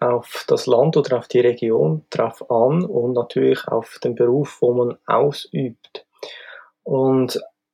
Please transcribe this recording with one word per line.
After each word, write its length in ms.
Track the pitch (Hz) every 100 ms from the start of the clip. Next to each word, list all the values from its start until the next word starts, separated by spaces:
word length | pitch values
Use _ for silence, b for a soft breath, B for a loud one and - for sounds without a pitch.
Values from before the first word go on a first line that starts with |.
auf 420 | 123 120 - - -
das 180 | 135 -
Land 320 | 120 151 156
oder 200 | - 123
auf 120 | -
die 100 | 123
Region 680 | 123 120 117 113 151 156 -
drauf 420 | - 113 - -
an 320 | 117 123 165
und 300 | 180 120 120
natürlich 520 | 123 120 131 131 131 -
auf 320 | 117 107 -
den 120 | 127 113
Beruf, 420 | 120 135 143 -
wo 120 | 117
man 240 | 123 120 123 -
ausübt. 1000 | 113 143 143 - 151 127 117 _ - - _ B B B B B B
Und 580 | - 135 131 131 127 - - _ _